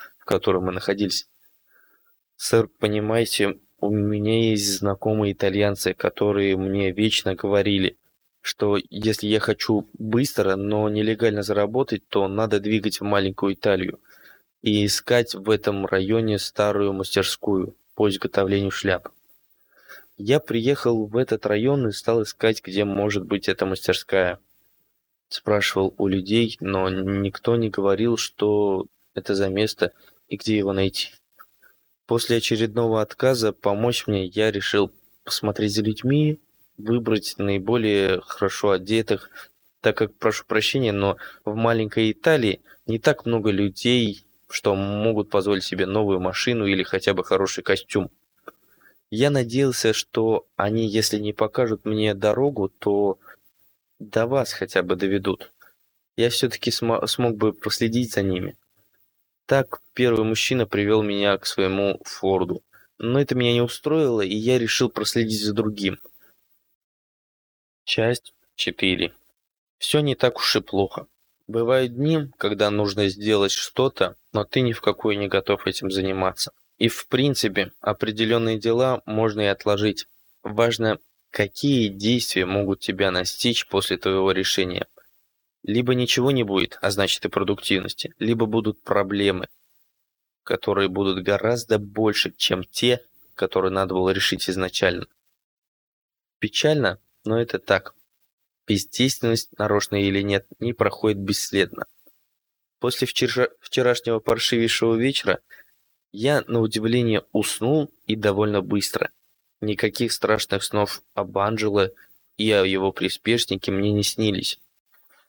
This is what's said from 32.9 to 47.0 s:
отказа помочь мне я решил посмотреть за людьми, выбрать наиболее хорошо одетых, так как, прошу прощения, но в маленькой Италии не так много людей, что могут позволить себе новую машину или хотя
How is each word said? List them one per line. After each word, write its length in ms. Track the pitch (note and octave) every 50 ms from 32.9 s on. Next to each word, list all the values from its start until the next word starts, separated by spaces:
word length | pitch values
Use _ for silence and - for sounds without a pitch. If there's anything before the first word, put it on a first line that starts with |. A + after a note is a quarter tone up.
| A2 A2
отказа 520 | G#2+ - - - C3 C3 C3 A#2 A2 G#2+ G2
помочь 520 | - - G2+ G2+ G#2 A#2 A#2+ A#2+ - -
мне 220 | - G#2 F#2+ F#2+
я 240 | F2+ F#2 G#2 A2 A2
решил 400 | G2+ G2+ - - G2+ G2+ G2 - - _ _ _ _ _ _
посмотреть 500 | - - - - G#2 G2+ - G#2+ G#2 G2
за 80 | A2
людьми, 580 | G#2 A2 G#2+ - - B2+ C#3+ D3+ D3+ D3+ D3+ - _ _ _ _ _ _ _
выбрать 580 | - G#2 A2 A#2 A#2+ A2+ A2 A2 G2+ - - -
наиболее 840 | - G2+ G2+ G2 G2 F#2+ A2 A#2 A#2+ A2 G#2+ G2+ G2 G2 F#2+ F#2+ F2+
хорошо 500 | - - - - G2+ F#2+ - - - G#2
одетых, 580 | F#2+ F#2 F#2 G#2 A2 A2+ A2 - G#2+ - - - - - - - _ _ _ _ _ _
так 160 | - A2+ -
как, 180 | - A2 G#2 -
прошу 300 | _ - A2 G#2 - -
прощения, 460 | - G2 G#2+ G#2+ - - C3+ B2+ A2
но 260 | G2+ G2+ G2 G2 F#2 - - - - - _
в 120 | G#2+ G#2+
маленькой 560 | A2+ A2+ A#2 A#2 A2+ A2 G#2 - A#2 A2+ A2
Италии 500 | G#2+ - - E3 D#3 C#3+ A#2 G2+ F2+ - _ - - - _
не 140 | - A2+ A2+
так 260 | - D#3 C#3+ - -
много 260 | A#2+ A#2 A2 G2+ G#2+
людей, 760 | G2 F#2+ G2+ G2 - - - A#2+ B2 B2 A2+ G#2+ G2 - - _ _ _ _ -
что 260 | - - - G#2 G2
могут 540 | G2 G2 G2+ G#2 G#2 G#2+ A2+ A2 G#2 G2 -
позволить 340 | - G2+ F#2 G2+ G2+ F#2+ -
себе 220 | - F#2 F#2 F#2+
новую 340 | F#2+ G2 A2 G#2+ G2+ F#2+ F2+
машину 460 | F#2 F#2 F#2 - - B2 A#2+ A#2 G#2
или 180 | G2 G2 F#2 F2+
хотя 300 | - - F#2+